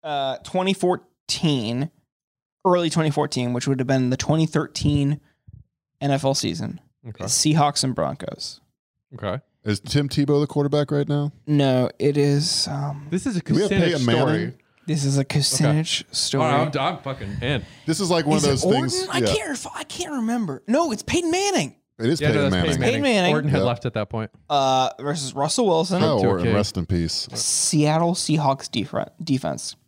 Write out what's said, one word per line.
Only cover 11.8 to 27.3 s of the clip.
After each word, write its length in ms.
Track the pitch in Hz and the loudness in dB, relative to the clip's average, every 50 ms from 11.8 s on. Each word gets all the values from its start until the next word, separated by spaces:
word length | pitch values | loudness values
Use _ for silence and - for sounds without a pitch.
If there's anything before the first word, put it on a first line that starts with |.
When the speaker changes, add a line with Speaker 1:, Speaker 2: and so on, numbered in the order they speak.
| 127 - - _ | 2 0 -2 _
Speaker 1:
it 180 | 110 147 143 | 0 2 2
is, 520 | 147 143 143 143 143 156 175 - - - - | 4 4 4 4 2 2 0 -2 -2 -2 -2
um, 400 | 143 143 143 143 143 147 143 147 | -4 -6 -6 -6 -8 -10 -8 -6
Speaker 2:
This 160 | 170 190 - | -6 -4 -4
is 100 | 285 214 | -2 -4
a 40 | 175 | -4
Speaker 3:
Do 140 | - - - | -2 0 0
we 80 | 156 | 2
have 80 | 208 196 | 2 2
Speaker 2:
Kucinich 80 | 196 196 | 2 2
Speaker 3:
Peyton 240 | 170 170 170 143 127 | 2 2 2 0 2
Manning? 140 | 117 117 123 | 2 2 2
Speaker 2:
story. 320 | 135 151 156 165 170 - - _ _ _ _ _ _ | 2 2 2 0 -2 -4 -8 _ _ _ _ _ _
Speaker 1:
This 180 | 175 156 156 139 | -4 -2 0 0
is 140 | 139 139 139 | 0 2 0
a 60 | 139 | 0
Kucinich 760 | - - 151 135 - - - 156 147 151 151 160 - - - | 0 0 0 0 0 0 2 2 4 4 2 0 0 -4 -4
Speaker 2:
Okay. 60 | - _ | -6 _
Speaker 1:
story. 320 | - - - - - - 156 | -4 -4 -4 -2 0 0 2
Speaker 2:
All 60 | 156 143 147 160 | 2 2 2 0
right, 100 | - 135 | 0 -2
I'm, 200 | 139 135 170 175 | -2 -2 -2 -4
I'm 60 | - | -4
fucking 360 | - 135 131 - 107 98 101 - | -8 -10 -8 -8 -8 -8 -8 -4
in. 220 | 123 127 147 120 - - - - - | -4 -2 -2 -2 -4 -8 -20 -10 -4
Speaker 3:
This 140 | 156 160 156 | -4 -2 -2
is, 100 | 202 165 | 0 2
like, 180 | 180 165 151 | 2 2 4
one 100 | 147 170 | 2 2
Speaker 1:
Is 80 | 202 170 | 4 4
Speaker 3:
of 60 | 143 | 2
Speaker 1:
it 20 | |
Speaker 3:
those 120 | - 104 - | 2 2 2
Speaker 1:
Orton? 160 | 180 - - - - | 2 2 2 2 0
Speaker 3:
things. 200 | - - - - | -2 -2 -4 -2
Speaker 1:
I 80 | - - | -2 0
Speaker 3:
Yeah. 80 | - | 2
Speaker 1:
can't 220 | - - 427 427 320 | 2 2 0 -2 -4
ref-, 180 | 277 - - - - | -6 -8 -8 -10 -12
I 80 | - | -12
can't 300 | 311 _ - - 349 330 | -12 _ -8 -10 -8 -6
remember. 500 | 294 262 226 220 240 240 220 180 135 127 _ - | -4 -4 -2 -2 -2 -2 -2 -4 -6 -8 _ 0
No, 240 | 233 302 349 311 | 2 2 2 0
it's 100 | 220 202 | -2 -6
Peyton 300 | - - - 349 349 330 | -4 -2 -2 0 0 2
Manning. 420 | 330 370 403 403 381 294 160 131 - _ _ _ _ - | 0 2 0 2 0 0 -2 -2 -6 _ _ _ _ -2
Speaker 3:
It 80 | 113 | 0
is 140 | 123 165 151 | 0 0 2
Speaker 2:
Yeah, 80 | 147 151 | 2 2
no, 60 | 110 | 2
Speaker 3:
Peyton 160 | 104 - 95 | 2 2 2
Speaker 2:
that's 20 | |
Speaker 3:
Manning. 160 | 95 - - - | 2 2 2 2
Speaker 2:
Peyton 100 | 160 - | 2 2
Manning. 120 | - 220 | 2 0
Speaker 1:
Peyton 100 | - - | 2 2
Manning. 320 | 285 269 233 202 180 175 151 | 2 2 2 4 4 2 2
Speaker 2:
Orton 160 | 151 143 151 | 2 2 2
had 80 | 135 143 | 2 2
Speaker 3:
Yeah. 60 | - | 2
Speaker 2:
left 220 | 120 120 117 - | 0 0 -2 -4
at 80 | 123 - | -4 -4
that 140 | 110 104 - | -4 -6 -4
point. 220 | - 113 110 - _ _ _ _ | -6 -8 -8 -8 _ _ _ _
Speaker 1:
Uh, 420 | 147 139 139 131 131 131 127 - - - | 0 2 2 4 2 2 2 0 -4 -6
versus 340 | 127 143 147 151 139 131 - | -4 -4 -4 -4 -6 -6 -2
Russell 320 | 131 139 156 - 247 240 | -2 -2 0 0 0 2
Wilson. 340 | 202 160 160 165 175 185 180 156 | 2 2 2 2 0 0 0 2
Speaker 3:
Oh, 160 | 160 147 107 | 2 2 2
Speaker 2:
From 80 | 98 117 | 2 2
Speaker 3:
Orton, 160 | 98 90 87 | 2 2 0
Speaker 2:
two 40 | 90 | 0
K. 40 | 92 | 2
Speaker 3:
rest 200 | 101 104 - - | 2 0 -2 -4
in 100 | 95 82 | -6 -2
peace. 400 | - 95 85 82 82 - - - - | 0 0 0 0 0 -2 -6 -8 -8